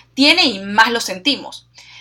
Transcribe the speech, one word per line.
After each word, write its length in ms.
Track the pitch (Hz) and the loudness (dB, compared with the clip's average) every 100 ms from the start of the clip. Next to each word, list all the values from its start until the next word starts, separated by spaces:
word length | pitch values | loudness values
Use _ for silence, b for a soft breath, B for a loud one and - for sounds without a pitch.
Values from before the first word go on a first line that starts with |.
| B - | B 0
tiene 300 | 285 339 320 | 2 4 0
y 120 | 196 | -4
más 280 | 196 214 226 | -2 2 2
lo 100 | 233 | 0
sentimos. 680 | 220 190 285 226 - - _ B B B | -6 -6 -4 -4 -8 -18 _ B B B